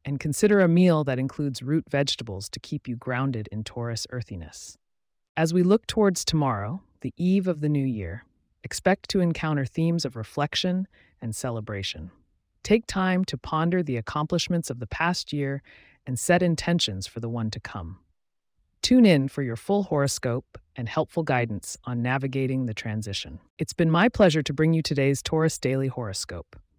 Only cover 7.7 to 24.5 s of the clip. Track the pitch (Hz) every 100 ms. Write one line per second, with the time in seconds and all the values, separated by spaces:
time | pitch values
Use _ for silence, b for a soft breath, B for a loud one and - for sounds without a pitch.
7.7 | 147 135 110 90 101 - _ _ _ -
8.7 | - 185 196 - 196 175 160 156 147 131
9.7 | - 165 170 135 120 110 - 147 - 185
10.7 | 185 190 b b b 117 110 131 117 107
11.7 | 101 95 80 85 _ _ _ _ _ -
12.7 | 220 - 190 185 185 185 - - 156 170
13.7 | 180 151 117 - 151 151 175 - 175 -
14.7 | 120 120 - 165 180 - 147 139 139 B
15.7 | B B B - 127 - 175 180 160 -
16.7 | 175 - 95 - 117 117 117 110 104 -
17.7 | 101 85 95 _ _ _ _ _ _ _
18.7 | _ - 254 220 151 135 - 127 113 -
19.7 | 202 196 151 139 - 127 120 - - _
20.7 | - 117 - - 165 151 127 117 101 -
21.7 | - - 120 120 131 135 135 131 131 123
22.7 | 110 113 110 107 98 - 82 _ - 156
23.7 | - 165 165 233 - 190 151 143